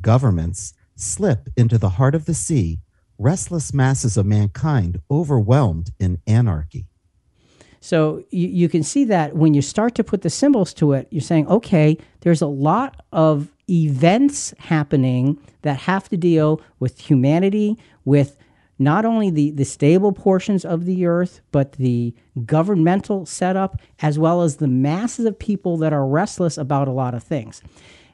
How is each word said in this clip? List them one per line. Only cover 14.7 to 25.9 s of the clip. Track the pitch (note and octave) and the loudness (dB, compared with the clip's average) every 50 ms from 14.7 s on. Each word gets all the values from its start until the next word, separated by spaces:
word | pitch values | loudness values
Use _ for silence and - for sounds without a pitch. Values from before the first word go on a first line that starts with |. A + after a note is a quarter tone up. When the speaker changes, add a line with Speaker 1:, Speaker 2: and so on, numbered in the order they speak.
| E3+ D#3 D3 C#3+ - C#3+ C3 C3 B2+ B2+ B2 C#3 D3 C#3+ - - _ _ | -2 -2 0 0 0 0 2 2 0 0 0 0 -2 -4 -6 -20 _ _
Speaker 2:
that | - D3+ C#3+ C3 | -6 -4 -4 -4
have | - - F#3 F#3+ - - | -2 -2 -2 -2 -2 -4
to | - | -6
deal | F3 E3 F3 E3 D#3+ D3+ D3+ D#3 D#3 - _ _ - | -2 0 2 2 4 4 2 0 -2 -4 _ _ -6
with | B2+ B2+ - _ | -6 -6 -6 _
humanity, | - - D#3 C3 B2 C#3 D3+ E3+ F#3 G3 G3+ G#3+ G#3 G#3 A3 - _ _ _ _ - | -2 2 2 2 4 4 2 2 2 0 0 0 0 -2 -2 -4 _ _ _ _ -2
with | C3 C#3 C#3+ C#3 C#3 - _ _ _ _ _ _ _ _ - | 2 2 2 2 0 -4 _ _ _ _ _ _ _ _ -2
not | C3+ C#3+ D3+ G3 A3 | 0 0 2 2 0
only | A3+ A3+ A3 G#3+ G3 | 0 0 0 0 0
the, | E3 D3+ C#3+ D3 | 0 0 0 -2
the | D3+ C#3+ C#3 | 0 -2 -4
stable | - - - D3 C#3+ E3 F#3 G3 G#3 F#3+ | -4 -4 0 2 4 4 4 2 0 -2
portions | - - G3+ F#3+ F#3 - - G#3 F#3 - | 0 0 0 0 0 0 0 -2 -2 -2
of | E3 F3 E3 F3 | -2 -4 -4 -2
the | F3+ F#3 F3+ F3+ | -4 -2 -2 0
earth, | F3 E3+ F3 F3+ F3 - - _ _ - | 0 0 0 -2 -4 -6 -12 _ _ -2
but | C#3+ C#3 C#3 - | -2 -2 -2 -4
the | - C3 B2+ B2 A#2+ A#2+ A#2+ A#2 _ _ _ - C#3 A#2 | -4 -2 0 0 0 -2 -4 -6 _ _ _ -10 -10 -6
governmental | A2 D3+ D#3 D#3+ G3 G#3+ F3 D#3 E3 F3+ G3 - - G#3+ F#3+ F3+ | -2 0 0 2 2 2 2 2 2 2 0 -2 -4 -6 -6 -6
setup, | - - - F3+ F3+ F#3 F#3+ F#3+ F#3+ - - _ _ _ - | -10 -8 -4 -2 -2 -2 -2 -2 -4 -6 -8 _ _ _ -4
as | - D3+ D3 D3+ | -2 -2 0 2
well | D#3+ D#3+ E3+ F3 | 2 2 2 2
as | F3 E3 C#3 | 0 0 -2
the | - D3+ | -2 -2
masses | C3+ B2+ B2+ C3 C#3+ D#3 F#3 A3 A#3 - - A#3 | 0 0 2 0 0 0 -2 -4 -6 -4 -2 -4
of | A3+ G3+ - | -4 -4 -4
people | - - G#3 F#3+ - F#3 E3+ | -4 -4 -4 -4 -2 -4 -2
that | E3 D#3 D#3 | 0 0 0